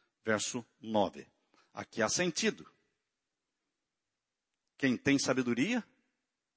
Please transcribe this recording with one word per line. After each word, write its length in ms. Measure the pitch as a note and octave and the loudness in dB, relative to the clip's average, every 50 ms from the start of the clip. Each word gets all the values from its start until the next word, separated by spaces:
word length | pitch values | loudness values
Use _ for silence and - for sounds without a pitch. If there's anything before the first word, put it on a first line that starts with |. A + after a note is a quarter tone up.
| _ _ _ _ - | _ _ _ _ -4
verso 400 | A2 G#2+ G2+ - - - A#2+ - _ _ _ | -2 -2 -2 -2 -4 -6 -8 -10 _ _ _
nove. 480 | - A2+ A2 G#2 F#2+ E2+ - C#2 - - _ _ _ _ _ _ _ _ | -6 -2 0 2 2 0 -2 -8 -18 -20 _ _ _ _ _ _ _ _
Aqui 300 | - G#2 G#2 - - A2+ | -14 -14 -14 -6 -2 0
há 60 | G#2+ G2+ | 0 2
sentido. 600 | - - F3+ F3 - - A3 G#3 C#3+ - - - _ _ _ _ _ _ _ _ _ _ _ _ _ _ _ _ _ _ _ _ _ _ _ _ _ _ _ _ _ _ _ _ _ _ _ _ _ _ _ _ _ - | 2 0 0 0 0 0 0 0 0 -2 -8 -20 _ _ _ _ _ _ _ _ _ _ _ _ _ _ _ _ _ _ _ _ _ _ _ _ _ _ _ _ _ _ _ _ _ _ _ _ _ _ _ _ _ 0
Quem 180 | C#3 C3 A2+ | 0 0 2
tem 220 | - - C#3 C#3 C3+ | 2 2 2 2 2
sabedoria, 680 | - C#3 B2+ C3 B2 A#2+ A#2 A#2+ D#3 G#3+ B3+ A#3 - _ _ _ _ _ _ _ _ _ _ _ _ _ _ | 2 0 0 0 0 0 0 0 0 0 0 -4 -4 _ _ _ _ _ _ _ _ _ _ _ _ _ _